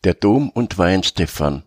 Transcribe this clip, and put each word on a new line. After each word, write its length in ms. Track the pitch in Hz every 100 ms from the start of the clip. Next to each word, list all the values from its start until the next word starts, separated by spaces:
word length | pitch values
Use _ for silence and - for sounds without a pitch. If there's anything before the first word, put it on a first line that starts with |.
der 100 | 95
Dom 360 | 85 101 123 143
und 280 | - 120 95
Weihenstephan. 840 | 87 95 - - 82 - 73 71